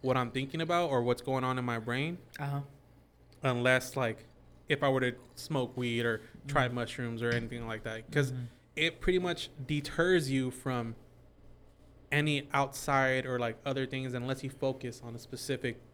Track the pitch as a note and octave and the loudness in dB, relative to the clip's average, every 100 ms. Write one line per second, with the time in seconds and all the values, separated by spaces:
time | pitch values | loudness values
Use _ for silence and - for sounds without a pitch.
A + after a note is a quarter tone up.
0 | C3 B2+ A#2+ A#2+ C3+ D#3+ E3 F3 E3+ C3+ | 2 0 0 -2 -4 -4 0 2 2 2
1 | A#2+ A#2+ - C3 B2+ B2+ B2 A#2 A2+ B2 | 2 0 0 0 2 0 0 -2 -2 -2
2 | D3+ F3 - - C#3+ C#3+ C#3 - - - | -2 -4 -12 -8 -4 -4 -6 -14 -20 -20
3 | - _ - - C3+ B2 B2 B2+ - - | -20 _ -20 -4 0 4 6 4 2 -2
4 | A#2+ A2 - - - - - D3 C#3+ C3+ | -2 -2 -12 -20 -20 -20 -2 2 4 4
5 | B2 B2 - - - D3+ A#2+ B2 B2 A#2 | 2 -2 -12 -16 -4 -2 -2 -2 0 2
6 | A#2 A2 - - C#3 D3 B2+ B2 A2+ - | 2 0 -6 -16 -2 2 2 0 -4 -4
7 | A#2+ A#2 A#2+ A#2 A#2 A#2+ A2+ A2 A2+ A2 | -6 -2 0 0 -2 -8 -6 -6 -6 -10
8 | A2+ D3 C3+ B2+ A#2+ - - - D#3+ E3 | -2 0 2 0 -6 -10 -14 0 0 0
9 | - F3+ F3+ E3 - - C3 D3+ C#3+ - | 2 4 2 -2 -6 -10 -2 -2 -2 2
10 | E3+ F#3 C#3+ C3+ B2+ B2 - B2 A#2 A#2 | 4 6 4 2 0 -2 -4 -2 -4 -8
11 | - - - - - - - - - - | -14 -20 -20 -20 -20 -20 -20 -20 -20 -20
12 | - D3 D3+ C#3+ C#3 C#3 C3+ - - C#3 | -2 2 2 2 0 0 0 -2 2 4
13 | C3+ C3 C3 B2+ A#2+ G#2+ C#3+ C3+ C3 C3 | 4 2 0 0 -2 -2 -4 -2 -2 -4
14 | C3 B2 B2 C3 C#3 - C3+ C3 B2 A2+ | -4 -4 -2 -2 -4 -2 -2 -2 -6 -8
15 | A#2+ A#2 - B2+ - B2+ B2+ A#2+ - | -10 -12 -10 -10 -4 -2 -2 -6 -14